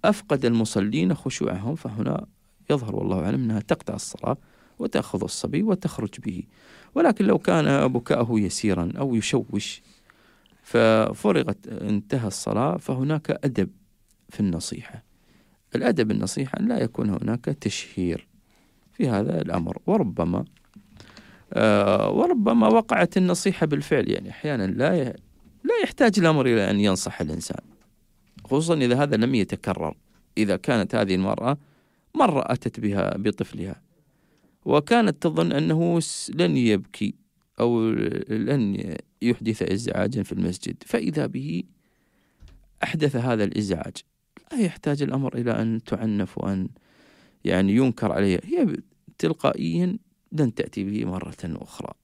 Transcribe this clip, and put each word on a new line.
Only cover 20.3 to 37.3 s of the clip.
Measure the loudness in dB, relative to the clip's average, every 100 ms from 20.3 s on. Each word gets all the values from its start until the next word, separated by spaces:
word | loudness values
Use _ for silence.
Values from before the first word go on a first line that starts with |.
| -2 -4 _ _ -20 _ -20 -20 -20 -20 -20 _
آه، | 2 4 4 4 2 2
وربما | 2 2 2 4 4 6
وقعت | 4 4 2 2 4
النصيحة | 2 2 0 0 0
بالفعل، | 0 0 0 2
يعني | -2 -6
أحياناً | -8 -4 -2 -2
لا | 0 2 2
ي-، | -2 -6 -18 _ -20 -8
لا | -2 0
يحتاج | 0 4 4 6
الأمر | 4 6 4
إلى | 4 2
أن | 2
ينصح | 2 2 -2 -6
الإنسان، | -6 -6 -8 -12 -14 _ _ _ _ _ _ -20
خصوصًا | -2 0 2
إذا | 2 4 4
هذا | 2 2
لم | 2
يتكرر. | 2 0 -4 -6 -4 -6 -8 _ _ _ -2
إذا | 0 0
كانت | 0 0 2
هذه | 0 0
المرأة | 0 0 -2 -2 -4 _ _ _ _ _
مرة | 2 2 2 -2
أتت | -2 -4 -4
بها، | -2 0 -2 -2
بطفلها، | -4 -2 -8 -6 -10 -10 _ _ _ _ _ _ _ _
وكانت | 2 2 4 4 4 2
تظن | 0 2 2
أنه | 2 2 2 2 0
س-، | -2 -8 -8
لن | 0 2 4
يبكي | 4 2 -2 -6 -6 -6 _